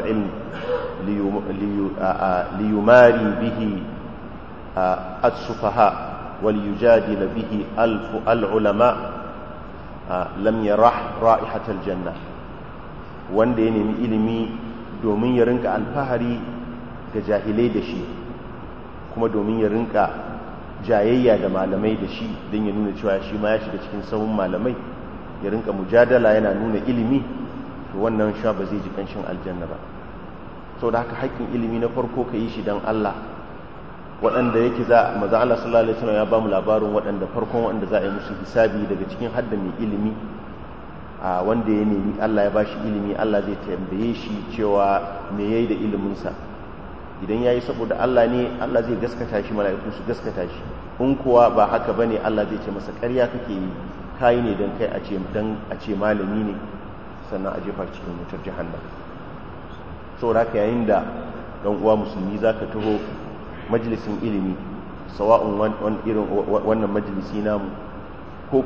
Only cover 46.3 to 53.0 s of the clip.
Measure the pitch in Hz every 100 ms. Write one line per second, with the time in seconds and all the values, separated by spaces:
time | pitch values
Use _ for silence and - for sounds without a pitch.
46.3 | - - - - - - - - - 95
47.3 | 113 123 123 120 113 113 - 127 123 117
48.3 | 123 120 - 113 117 117 107 117 - 117
49.3 | 104 95 107 101 101 107 - 113 117 113
50.3 | 95 90 - - - - - 127 135 131
51.3 | 120 117 117 104 110 - 104 113 107 107
52.3 | 104 101 107 107 101 101 92